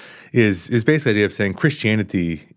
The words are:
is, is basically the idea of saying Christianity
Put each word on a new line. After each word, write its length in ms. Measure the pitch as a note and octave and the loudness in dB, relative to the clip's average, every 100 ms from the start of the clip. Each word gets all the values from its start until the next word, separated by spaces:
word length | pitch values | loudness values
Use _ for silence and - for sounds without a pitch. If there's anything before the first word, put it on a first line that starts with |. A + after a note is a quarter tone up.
| - - - | -20 -20 -4
is, 340 | B2 G#2+ F2+ - | 2 2 2 0
is 160 | A#2+ | 0
basically 280 | C3 D#3 C3+ | 2 0 2
the 60 | G#2 | 2
idea 40 | |
of 80 | G2+ | 0
saying 220 | - G2 | 0 -4
Christianity 880 | F#2 D#3 C#3+ A2 A2 G2+ G2 E2+ D#2+ - | 0 -2 0 0 0 0 -2 -2 -4 -10